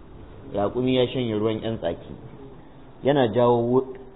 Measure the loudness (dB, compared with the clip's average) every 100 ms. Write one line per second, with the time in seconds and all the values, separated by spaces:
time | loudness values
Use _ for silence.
0 | -20 -18 -18 -18 -8 -2 -2 0 2 2
1 | 2 0 -2 0 0 0 -4 -4 -4 -4
2 | -10 -16 -16 -16 -18 -18 -20 -20 -20 -4
3 | 2 4 4 4 4 4 4 2 2 -6
4 | -16